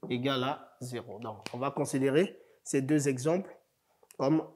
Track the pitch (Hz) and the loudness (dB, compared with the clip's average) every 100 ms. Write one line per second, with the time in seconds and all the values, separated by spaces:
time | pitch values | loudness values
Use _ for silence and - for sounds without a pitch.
0 | - 123 131 135 131 151 - _ 127 123 | -4 -2 0 0 -2 -4 -10 _ -10 -10
1 | 104 101 117 104 - 123 139 139 143 139 | -10 -12 -10 -10 -10 -4 -4 -2 -2 2
2 | 135 135 196 - - _ - 139 135 156 | 4 4 2 -2 -20 _ -2 0 4 2
3 | 143 131 135 175 190 - _ _ _ _ | 4 0 2 0 -2 -12 _ _ _ _
4 | _ - 135 160 160 | _ -2 2 2 2